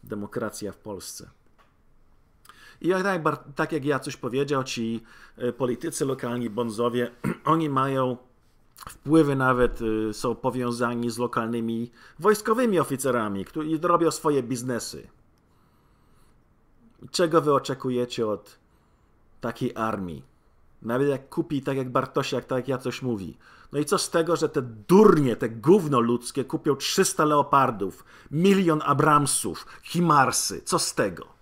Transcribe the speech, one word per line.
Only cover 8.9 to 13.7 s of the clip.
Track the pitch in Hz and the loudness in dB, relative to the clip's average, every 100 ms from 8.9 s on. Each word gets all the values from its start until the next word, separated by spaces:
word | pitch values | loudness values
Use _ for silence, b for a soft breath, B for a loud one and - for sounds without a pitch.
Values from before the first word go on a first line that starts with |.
| - 139 160 147 135 | -12 2 4 4 2
nawet, | 131 123 120 - 113 110 110 | 2 4 2 2 -2 -2 -2
e, | |
są | 104 127 113 | -4 -4 -2
powiązani | 131 123 123 120 120 120 120 | -4 -2 -4 -2 -2 -2 -4
z | 113 | -2
lokalnymi | 120 120 113 120 113 113 120 B B - | -4 -2 -4 -4 -4 -4 -6 B B -2
wojskowymi | 175 208 220 226 247 180 | 2 2 2 2 2 2
oficerami, | 139 135 135 120 107 98 92 | 0 -2 0 0 -2 -4 -6
którzy | 160 156 | -8 -4